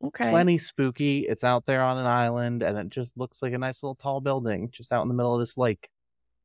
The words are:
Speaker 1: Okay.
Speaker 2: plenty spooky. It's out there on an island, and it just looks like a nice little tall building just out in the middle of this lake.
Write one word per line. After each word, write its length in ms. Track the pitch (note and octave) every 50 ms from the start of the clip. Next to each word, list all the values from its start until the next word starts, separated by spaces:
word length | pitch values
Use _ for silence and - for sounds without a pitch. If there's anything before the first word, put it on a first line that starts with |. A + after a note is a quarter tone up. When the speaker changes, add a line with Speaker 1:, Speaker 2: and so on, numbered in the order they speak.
| B3+
Speaker 1:
Okay. 260 | D4 - - A#3+ A#3
Speaker 2:
plenty 260 | E3+ E3+ F3+ F3 F3 D#3+
spooky. 680 | - - - - C#3 C3 B2 - D3 C#3+ C#3 C#3 - -
It's 160 | A2+ - B2
out 200 | B2 B2 A#2+ -
there 160 | - C3+ C3
on 140 | C3 B2+ B2+ B2+
an 80 | B2+
island, 560 | A#2+ A#2+ B2 A#2+ A#2+ A#2+ A#2+ A#2+ A#2+ A#2+ A#2 G#2+
and 120 | F2 G#2
it 120 | G#2+ F2+ G2
just 280 | - B2+ B2 B2 -
looks 240 | A#2+ B2+ - - -
like 100 | C3+ B2
a 60 | B2 B2+
nice 240 | B2+ C3 B2+ - C#3+
little 100 | C3+ C3
tall 260 | - - C#3 C3+ C#3
building 480 | C3+ C#3 C3+ C3+ A#2 A2+ G2+ F2+ G#2 A#2
just 200 | - - A#2+ -
out 100 | B2 A2+
in 60 | - B2
the 60 | B2
middle 180 | B2 A#2+ A#2+ B2
of 40 | A#2+
this 160 | A#2+ - -
lake. 340 | C3 B2+ A2+ G2+ - - - _ _ _ _ _ _ _ _ _ _